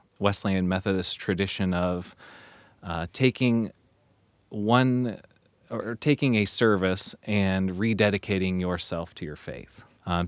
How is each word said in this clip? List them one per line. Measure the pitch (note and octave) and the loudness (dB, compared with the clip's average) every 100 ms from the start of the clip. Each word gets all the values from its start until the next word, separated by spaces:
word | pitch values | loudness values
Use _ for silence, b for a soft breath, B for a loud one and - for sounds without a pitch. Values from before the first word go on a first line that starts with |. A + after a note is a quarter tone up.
| _ - | _ -2
Wesleyan | G2+ G2+ G#2 F#2+ F#2 | 2 2 2 0 0
Methodist | F#2+ G#2 F#2+ F2+ - | 0 0 -2 -2 -6
tradition | - F#2 G2 - F#2+ | -4 -2 -2 -2 -2
of, | F2 F2+ F2+ F2 - b b b b b b | 0 0 -2 -6 -16 b b b b b b
uh, | F#2+ E2 E2+ | -8 -6 -6
taking | - C3 - B2+ A#2 G#2+ - _ _ _ _ _ _ _ | 0 0 2 0 0 -2 -10 _ _ _ _ _ _ _
one, | A2 G#2 A#2+ C3 B2+ B2 G2 - _ _ _ - | -6 2 4 4 0 -2 -6 -16 _ _ _ -12
or | A#2 G#2 | -10 -8
taking | A#2 D3+ C#3+ C#3 | -4 0 2 4
a | A2 | 4
service | G2+ - A#2 G2+ F#2 F#2 - - | 4 4 6 4 2 2 0 -2
and | - G#2 F#2+ F#2+ F#2+ | -2 0 2 0 -2
rededicating | F2+ A2+ G#2+ G#2 G2 - F#2+ F#2+ F#2 | -2 -2 2 2 2 -2 -2 0 -2
yourself | F2+ F2 - E2+ E2 | -2 -2 -2 -4 -8
to | - | -10
your | D#2 D2 | -12 -12
faith. | - B1 - - - _ - | -12 -14 -14 -20 -20 _ -4
Uh, | F2 | -2